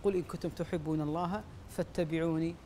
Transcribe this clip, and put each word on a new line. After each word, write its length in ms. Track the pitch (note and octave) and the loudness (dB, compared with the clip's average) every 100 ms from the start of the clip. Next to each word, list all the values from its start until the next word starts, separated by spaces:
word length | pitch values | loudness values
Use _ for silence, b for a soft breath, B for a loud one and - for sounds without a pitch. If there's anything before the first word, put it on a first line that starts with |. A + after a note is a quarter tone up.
"قل 120 | G3+ F#3+ | 4 2
إن 60 | |
كنتم 280 | D3+ - F3 | 0 -2 -4
تحبون 520 | - E3 F3 D3+ D#3 | -2 -2 -2 0 0
الله 400 | D3+ D#3 F3 G#3 - - - | 2 0 0 -2 -4 -14 -10
فاتبعوني 840 | - F3 - E3 D#3+ E3+ D#3+ E3 E3+ | -4 -2 0 2 2 2 2 0 -2